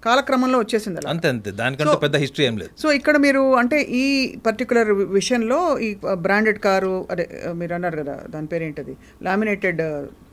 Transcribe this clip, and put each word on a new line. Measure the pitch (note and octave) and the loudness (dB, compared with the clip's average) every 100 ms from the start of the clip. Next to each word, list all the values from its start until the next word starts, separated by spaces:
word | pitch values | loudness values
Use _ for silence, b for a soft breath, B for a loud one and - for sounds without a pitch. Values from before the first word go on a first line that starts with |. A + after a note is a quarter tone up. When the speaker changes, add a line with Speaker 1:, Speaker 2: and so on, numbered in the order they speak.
| A3+ | 2
Speaker 1:
కాలక్రమంలో | B3+ C#4 C4+ B3+ B3+ | 2 2 2 2 2
వచ్చేసింది | G#3+ A3 G#3 D#3+ | 2 -2 -2 -6
అలా. | C#3+ | -4
Speaker 2:
అంతే, | D#3+ E3 | -2 0
అంతే. | B2 G#2 | -2 -4
దానికంటే | G2 A#2+ C3+ D4+ | -4 -2 0 2
Speaker 1:
So | D4 | 2
Speaker 2:
పెద్ద | D3 C#3+ | 2 2
హిస్టరీ | C#3 - C3 | 0 0 0
ఏం | A2 | 0
లేదు. | E2+ - D#4 | -8 -4 0
Speaker 1:
so | |
ఇక్కడ | C#4+ - D4+ | 2 4 4
మీరు | C#4 C4+ C4+ C4 | 4 4 4 4
అంటే | A#3+ D4+ | 4 0
ఈ | - B3 C4+ C#4 B3+ - | 0 0 0 0 -2 -2
పర్టిక్యులర్ | A3+ G#3+ B3 A#3 G#3+ | -2 -2 0 2 4
వి-, | G3+ F#3 | 2 2
విషయంలో | G3 F#3+ B3 A3+ G#3+ F4 C4+ | 0 2 0 2 2 2 0
ఈ | A3 G3+ - | -2 -4 -4
బ్రాండెడ్ | F#3+ F#3+ G3+ A3 G#3+ | -2 2 2 2 2
కారు, | G3+ F#3+ F#3+ F#3 - | 2 2 0 -2 -4
అదే | F3+ E3+ - - | -6 -6 -8 -8
మీరు | E3+ E3+ | -6 -6
అన్నారు | F3 F3 D#3+ | -4 -4 -4
కదా, | C#3+ C#3 - | -6 -8 -10
దాని | D#3 D3+ | -10 -6
పేరు | E3+ | -6
ఏంటది? | D#3+ D3+ C#3 C3+ B B | -6 -8 -12 -14 B B
లామినేటెడ్ | F3+ G3 G#3+ G3+ F#3+ E3 D#3+ D3+ C#3+ - - | -4 0 0 0 -2 -2 -4 -4 -10 -14 -20